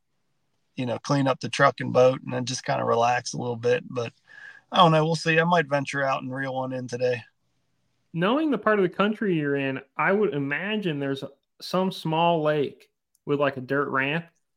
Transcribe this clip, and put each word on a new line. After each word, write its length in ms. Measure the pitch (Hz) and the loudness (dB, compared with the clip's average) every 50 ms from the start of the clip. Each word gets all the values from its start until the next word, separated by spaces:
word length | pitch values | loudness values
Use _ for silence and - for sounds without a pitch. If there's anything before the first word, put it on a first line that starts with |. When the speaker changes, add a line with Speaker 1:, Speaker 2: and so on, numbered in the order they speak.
| _ _ _ _ _ _ _ _ _ _ _ _ _ _ - | _ _ _ _ _ _ _ _ _ _ _ _ _ _ -8
Speaker 1:
you 100 | - 131 | -6 -4
know, 140 | 120 113 113 | -4 -4 -6
clean 280 | - - 143 139 135 135 | -2 -2 0 2 2 2
up 120 | 127 - | 0 -2
the 100 | - 113 | -4 -8
truck 300 | - - 139 139 - - | -2 2 2 2 2 0
and 140 | 131 123 120 | -6 0 4
boat 280 | 123 127 127 131 - | 6 6 6 4 2
and 120 | - - 123 | -4 -6 -6
then 100 | 127 127 | -4 -4
just 200 | 120 131 - - | -4 -6 -8 -4
kinda 180 | - 139 - 120 | -4 -4 -2 0
relax 500 | 117 117 117 117 120 123 123 123 - - | 0 2 2 2 2 2 0 -4 -6 -8
a 40 | 135 | -8
little 180 | 120 123 120 | -6 -6 -6
bit. 280 | 113 113 120 123 120 - - | -2 0 0 0 0 -2 -6
But 240 | 131 123 117 113 - _ _ _ - - - - - - _ - | -8 -8 -8 -8 -10 _ _ _ -20 -20 -20 -20 -20 -20 _ -4
I 60 | - 214 | 4 6
don't 140 | 180 165 | 6 6
know. 140 | 160 156 156 | 6 4 2
We'll 100 | 160 165 | 2 0
see. 240 | 156 - 165 160 160 | -2 0 2 2 2
I 40 | 165 | 4
might 240 | 170 175 170 156 135 | 4 4 2 2 2
venture 360 | 143 143 135 - - 139 139 | 0 -2 -2 -2 -4 -2 -2
out 200 | 135 131 - 135 | 0 -2 -2 -4
and 100 | 131 127 | -8 -8
reel 220 | 135 135 135 131 | -6 -6 -6 -4
one 180 | 131 131 127 131 | -4 -6 -6 -6
in 140 | 131 123 123 | -8 -8 -8
today. 360 | 123 123 127 123 123 117 - - _ _ _ _ _ _ _ _ _ _ _ _ _ _ _ _ - | -6 -2 0 0 0 -2 -6 -14 _ _ _ _ _ _ _ _ _ _ _ _ _ _ _ _ -4
Speaker 2:
Knowing 360 | 165 175 202 247 294 320 311 | -2 0 2 2 2 0 0
the 60 | 254 208 | -2 0
part 220 | - 214 214 202 | 2 2 2 4
of 40 | 190 | 2
the 60 | 175 | 0
country 460 | - - 190 208 214 - 233 202 175 | 2 2 0 0 0 -2 -2 0 0
you're 200 | 156 147 143 143 | 0 0 0 0
in, 260 | 139 135 135 135 131 - _ _ - | 0 0 -2 -2 -4 -8 _ _ -2
I 140 | 151 170 | 2 2
would 220 | 196 208 214 185 - | 2 2 2 0 0
imagine 680 | 147 139 139 143 151 180 202 220 214 196 175 151 143 | -2 -2 -2 -4 -4 -4 -4 -4 -2 -2 -2 -4 -2
there's 240 | 139 139 139 135 143 - - _ _ _ _ - | -2 -4 -4 -4 -6 -14 -16 _ _ _ _ -18
some 300 | - - - 180 190 190 | -12 -4 -2 0 0 0
small 500 | 185 - - 160 156 160 170 170 175 160 | -2 -4 -4 -2 0 2 2 2 2 2
lake 480 | 151 151 151 151 139 - - - - _ _ _ _ _ _ _ - | 2 2 2 0 0 -2 -4 -12 -20 _ _ _ _ _ _ _ -4
with, 140 | - 143 143 | -2 0 2
like, 180 | 143 139 - 131 | 2 0 0 -2
a 40 | |
dirt 280 | 127 127 139 143 143 - | -6 -2 -2 -2 0 0
ramp 360 | - 135 135 139 147 170 165 - _ _ _ _ _ | 0 -2 0 0 -2 -4 -4 -8 _ _ _ _ _